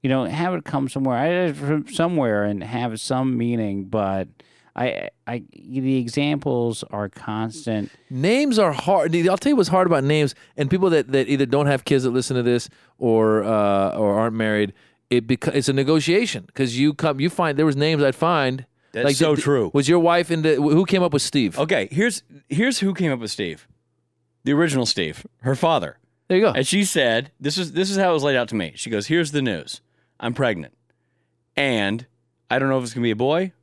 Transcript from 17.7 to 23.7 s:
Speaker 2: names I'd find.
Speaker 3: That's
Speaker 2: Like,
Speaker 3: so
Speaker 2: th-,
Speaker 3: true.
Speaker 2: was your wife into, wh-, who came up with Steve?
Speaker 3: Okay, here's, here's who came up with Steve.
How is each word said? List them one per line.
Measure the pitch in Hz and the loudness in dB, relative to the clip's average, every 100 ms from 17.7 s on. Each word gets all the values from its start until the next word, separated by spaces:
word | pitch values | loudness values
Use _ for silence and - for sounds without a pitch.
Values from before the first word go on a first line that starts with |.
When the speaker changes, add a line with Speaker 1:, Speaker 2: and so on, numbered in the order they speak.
| 139 | 2
Speaker 2:
names | 151 156 | 0 2
I'd | 143 127 | 0 2
find. | 165 170 131 131 127 _ _ | 0 2 0 -4 -12 _ _
Speaker 3:
That's | 113 131 | -2 0
Speaker 2:
Like, | 131 | 2
Speaker 3:
so | 160 147 | 2 2
Speaker 2:
th-, | |
Speaker 3:
true. | 143 139 98 | 2 0 2
Speaker 2:
was | 143 135 | 0 4
your | 175 | 4
wife | 170 175 165 | 4 2 0
into, | 165 156 139 | 0 2 2
wh-, | 147 | 4
who | 156 185 | 4 4
came | 190 | 2
up | 180 | 2
with | 143 | 0
Steve? | - 147 107 85 | 0 0 0 0
Speaker 3:
Okay, | 156 151 95 | 0 0 -2
here's, | 135 233 - _ 143 _ | 0 0 -2 _ -20 _
here's | 143 247 247 | 0 0 0
who | 196 | -2
came | 190 170 | 0 -2
up | 131 | -2
with | 110 | -6
Steve. | - 92 76 _ | -6 -6 -8 _